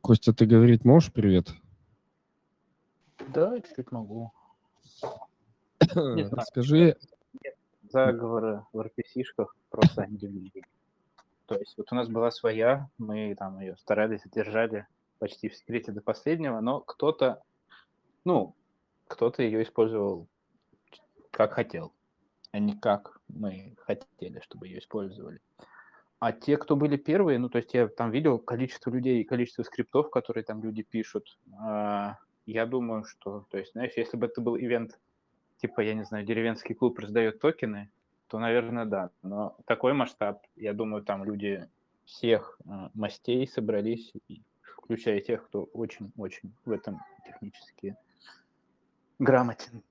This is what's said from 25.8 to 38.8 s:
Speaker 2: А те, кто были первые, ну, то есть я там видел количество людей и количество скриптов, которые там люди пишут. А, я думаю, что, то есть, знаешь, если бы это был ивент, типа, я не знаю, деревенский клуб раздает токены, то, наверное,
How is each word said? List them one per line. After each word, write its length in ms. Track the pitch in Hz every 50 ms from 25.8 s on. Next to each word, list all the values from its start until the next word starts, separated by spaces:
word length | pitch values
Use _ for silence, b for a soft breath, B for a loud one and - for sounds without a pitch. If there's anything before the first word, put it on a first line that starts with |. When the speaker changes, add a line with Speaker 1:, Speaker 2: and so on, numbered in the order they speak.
| b b b b b b _ _
Speaker 2:
А 140 | 113 117 -
те, 240 | - - - 147
кто 180 | 147 - - 147
были 200 | 139 147 147 143
первые, 420 | 139 - - 156 196 202 165 135 120
ну, 100 | 123 123
то 100 | - 120
есть 140 | 117 - -
я 120 | 123 117 107
там 220 | - - 120 113
видел 280 | 107 139 160 156 127 113
количество 520 | - - 123 117 131 127 - - - 127
людей 300 | 120 127 123 131 127 117
и 40 | 104
количество 380 | - 127 120 120 120 - - 113
скриптов, 480 | - - - 120 _ - - - 151
которые 320 | - 127 - - 117 113 110
там 180 | - 110 110 110
люди 200 | 110 107 110 107
пишут. 560 | _ - 113 107 - - 104 - - _ _ _ - 98 -
А, 580 | 110 110 107 104 104 104 104 101 101 104 101 - _ _ _ _ _
я 180 | 110 110 113 113
думаю, 380 | 120 127 127 120 117 113 107 110
что, 400 | - - _ - 98 101 104 101 _
то 60 | - 98
есть, 140 | 95 - _
знаешь, 200 | 113 123 120 -
если 200 | 117 117 - -
бы 100 | 117 120
это 140 | 117 - -
был 160 | 117 120 120
ивент, 420 | 120 127 120 120 117 117 - - _ _ _ _ _ _ _ _ _ _ _ _
типа, 240 | _ - 113 - -
я 140 | 107 107 107
не 100 | 110 104
знаю, 200 | - 110 104 101
деревенский 500 | 104 117 110 113 117 110 113 - - 113
клуб 240 | - 127 120 120 117
раздает 400 | 107 104 107 117 113 110 107 -
токены, 520 | - 151 160 - - 113 104 101 101 104 _ _ _ _ _ _ _
то, 120 | _ - 110
наверное, 460 | 113 117 117 120 117 117 120 117